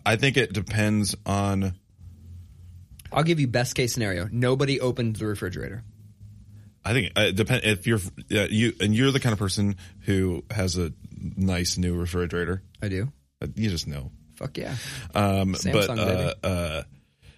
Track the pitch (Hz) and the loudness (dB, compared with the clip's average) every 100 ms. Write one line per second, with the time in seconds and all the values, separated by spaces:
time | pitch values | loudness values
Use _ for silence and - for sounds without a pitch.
0 | 104 113 139 131 113 101 85 107 107 104 | 0 2 4 2 2 -2 -2 2 4 2
1 | 98 - - 101 101 98 95 90 _ _ | 0 -2 -2 0 2 2 0 -4 _ _
2 | - - - - - - - - - - | -20 -20 -18 -18 -18 -20 -20 -20 -20 -20
3 | - - 160 165 131 120 127 - 120 131 | -4 0 2 2 2 2 0 0 -2 0
4 | 104 90 95 117 127 135 139 135 127 123 | -2 -2 -2 2 2 4 2 2 0 0
5 | 113 107 107 101 95 87 - 104 - - | -2 -2 -4 -2 -4 -6 -8 -10 -12 -20
6 | - - - - - - - _ 98 123 | -20 -20 -20 -20 -20 -20 -20 _ -2 0
7 | 90 - 101 95 107 127 107 98 120 110 | 0 2 2 2 2 2 2 2 2 0
8 | 87 - - 104 98 107 117 - 107 107 | 0 -10 -2 0 2 2 2 2 2 4
9 | 135 131 123 101 98 104 101 95 - - | 4 4 2 0 0 0 0 -2 -10 -8
10 | - 95 92 80 - 101 92 87 82 - | 0 2 2 -2 -6 -2 0 0 -2 -6
11 | - - - - 95 90 90 - 87 87 | -16 -12 -8 0 2 2 0 0 0 0
12 | 87 87 87 85 85 95 - - 104 92 | -2 -2 -2 -2 -2 -4 -8 -8 -4 -2
13 | 127 - _ _ 73 - 107 82 - 71 | -4 -8 _ _ -8 -2 0 -2 -4 -8
14 | 65 - - - - - - 127 - 131 | -10 -14 -20 -12 -10 -8 -6 -6 -8 -12
15 | 113 104 101 98 95 92 95 104 101 113 | -4 0 2 4 2 0 0 2 2 0
16 | 95 90 - - 92 90 82 78 - - | 0 2 0 -2 -2 -2 -2 -6 -8 -18
17 | _ _ - | _ _ -20